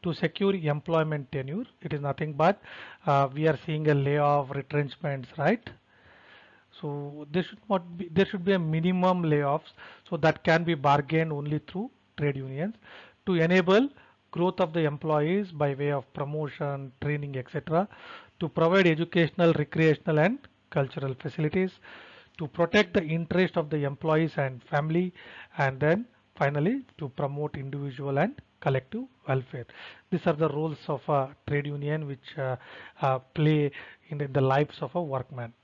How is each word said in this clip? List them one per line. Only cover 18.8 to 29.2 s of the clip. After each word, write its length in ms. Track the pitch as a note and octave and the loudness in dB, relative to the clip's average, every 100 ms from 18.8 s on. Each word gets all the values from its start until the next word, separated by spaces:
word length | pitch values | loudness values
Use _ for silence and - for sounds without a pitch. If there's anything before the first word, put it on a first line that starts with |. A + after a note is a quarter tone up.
| F3+ | 6
educational, 680 | D#3 E3+ F3 D#3+ - E3+ | 4 0 2 2 4 4
recreational 680 | D3+ D3 D#3+ D#3+ D3+ - D3+ | 4 0 4 4 4 2 2
and 180 | E3 C4+ - _ _ | 2 0 -8 _ _
cultural 460 | - C3+ - C3+ B2+ | -2 -2 -4 -6 -6
facilities, 520 | C#3 - D3+ F#3 F#3 - - - - - - - | -8 -2 0 0 -2 -4 -20 -20 -20 -20 -20 -10
to 100 | D#3 | -10
protect 460 | - E3+ G#3 G#3 | -2 2 4 4
the 100 | G3+ | 0
interest 540 | D#3 E3 E3 F3 F3+ - | 0 -4 0 0 2 0
of 140 | D#3 | -2
the 120 | D#3 | -2
employees 500 | C#3+ C#3+ D#3 D#3 E3 - | -2 -4 2 2 2 0
and 240 | C#3 B2+ - | -4 -4 -4
family, 460 | D3 D#3 E3 F3+ - - - - - | -2 0 0 0 -6 -20 -20 -16 -2
and 220 | C#3 C3 | -2 2
then 260 | D3 F3+ B3 _ _ - | 2 2 0 _ _ -2
finally 480 | C#3+ D3 D#3+ C4+ B3+ - | 0 2 0 0 -6 -12
to 100 | C#3+ | -10
promote 480 | - D3 C#3+ D3+ D3 | -6 -6 -4 -6 -8
individual 640 | C3+ C#3+ C#3+ C3 C#3 C#3 | -10 -8 -8 -8 -4 0
and 200 | F#3+ D4 _ _ | 0 -2 _ _
collective 460 | - C3+ B2+ A3 C4 _ | -2 -2 -4 -10 -10 _